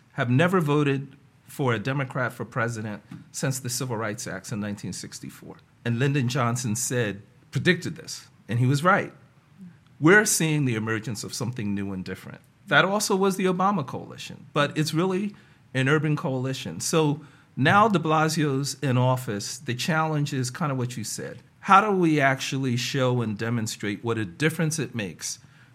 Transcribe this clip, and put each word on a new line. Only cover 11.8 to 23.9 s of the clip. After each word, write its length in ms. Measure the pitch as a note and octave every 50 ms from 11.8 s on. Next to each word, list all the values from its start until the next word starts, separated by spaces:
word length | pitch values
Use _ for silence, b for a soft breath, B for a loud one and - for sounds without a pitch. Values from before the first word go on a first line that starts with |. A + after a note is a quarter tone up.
| G2+ G2 G2
and 100 | F#2 F2+
different. 380 | - F#2 - - - - - - _ _ _ _ -
That 160 | D3 C#3+ D#3+
also 320 | F#3 G3 G#3 G#3 - G#3
was 220 | F#3+ F#3+ G3 F#3 A3+
the 80 | F#3+
Obama 420 | F#3 F#3 F3 F#3 G3 F#3+ F3 C3+ -
coalition, 600 | - F#2 - - - - - - - - - -
but 260 | - D3+ C#3+ C#3 - D3+
it's 160 | D#3 D#3 D#3
really 400 | D#3 F3+ F#3+ F#3 F#3 G#3 G3+ G#3 B B B B B B B -
an 140 | C3 C3 C3+
urban 300 | D3+ D#3 D3 D#3 D3+ D3+
coalition. 640 | - D#3+ C3 C3 B2+ C3+ C3 C3 - - D#2+ -
So 400 | - - - D#3+ D#3 D3 C#3+ D3+ B B B B B B _
now 320 | - B2+ D#3+ F#3 G#3 G#3+ A3+
de 120 | G3 E3
Blasio's 760 | D#3+ D#3+ D#3 D#3 D#3 D#3+ D3+ E3+ D#3+ D3 C3+ C3+ C#3 C#3 - -
in 160 | - C3+ B2 B2
office, 600 | B2 B2+ B2+ B2 - - G#2 G2+ G#2 - - -
the 160 | - - B2
challenge 600 | B2 - - E3 D#3 D#3+ D#3+ D#3 D3 C#3+ C#3 D3
is 160 | C3 B2+ B2
kind 240 | B2+ - E3+ C#3+ C3+
of 40 | C3
what 200 | B2 B2 - A#2+
you 80 | G#2+
said. 320 | - - - C2+ C#2+ - - - - _ _
How 180 | - - F#3+ G3
do 160 | G#3+ G#3+ G3
we 240 | F#3 F3 D#3+ D#3 D3
actually 560 | C3+ C3+ C3+ C3 - - C#3 C3+ C3+ C3 A#2+
show 460 | A#2+ B2 - - C#3 B2+ B2+ B2 B2
and 160 | A2+ A2 G#2+ G2
demonstrate 640 | A2+ A2+ A#2+ A#2 G#2+ G#2+ - - - G2+